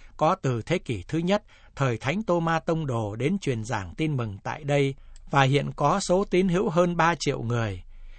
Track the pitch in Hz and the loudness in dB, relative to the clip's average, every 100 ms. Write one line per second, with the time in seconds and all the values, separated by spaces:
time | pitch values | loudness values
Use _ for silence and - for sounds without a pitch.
0 | - - 156 190 139 117 - 180 - 104 | -14 -2 0 0 0 -2 -2 -4 -2 -8
1 | - 160 170 208 - - - - 135 110 | -4 -2 0 0 -2 -20 -10 -2 0 0
2 | 131 185 220 175 165 165 - 160 147 113 | -2 -2 2 2 2 0 0 -2 0 -2
3 | 107 110 139 196 - 117 110 113 90 - | -2 -2 0 0 -2 -2 -2 -4 -6 -4
4 | 156 139 110 98 123 - 143 143 139 135 | -2 -2 -4 -6 -8 -6 0 2 2 -2
5 | - - - 143 131 139 139 - 143 196 | -14 -18 0 4 6 4 0 0 0 2
6 | - 180 202 180 185 170 226 160 180 170 | 2 0 2 2 2 2 2 2 2 4
7 | 165 170 147 131 117 120 110 92 - - | 2 2 -2 -2 -2 0 -2 -4 -12 -18
8 | - | -18